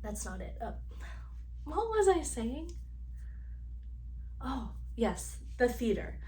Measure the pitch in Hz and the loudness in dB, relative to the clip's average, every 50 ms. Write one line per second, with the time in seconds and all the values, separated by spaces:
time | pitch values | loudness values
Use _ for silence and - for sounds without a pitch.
0 | - 208 208 190 - 190 185 185 - - - - 240 208 - - - - - - | -2 -2 -4 -2 -4 -4 -4 -6 -6 -6 -4 -4 -4 -4 -4 -4 -6 -8 -8 -8
1 | - - - - - - - - - - - - - 294 320 381 453 453 440 427 | -8 -8 -8 -8 -8 -8 -8 -8 -8 -8 -8 -8 -6 0 2 2 2 4 6 8
2 | 392 392 370 330 285 - - 247 226 233 254 294 330 339 - - - - - - | 10 10 8 8 6 0 -2 0 0 0 0 -2 -4 -6 -6 -8 -8 -8 -8 -8
3 | - - - - - - - - - - - - - - - - - - - - | -8 -8 -8 -8 -8 -8 -8 -8 -8 -8 -8 -8 -8 -8 -8 -8 -8 -8 -8 -8
4 | - - - - - - - - 254 254 269 262 226 - - - - - - - | -8 -8 -8 -6 -6 -6 -6 -4 -4 -2 -2 -2 -2 -4 -6 -6 -6 -6 2 4
5 | 226 196 165 - - - - - - - - - 247 240 240 - 247 226 202 - | 6 6 6 2 -4 -6 -6 -6 -6 -8 4 4 4 4 6 4 4 4 4 4
6 | - - - - - | 2 -4 -6 -6 -8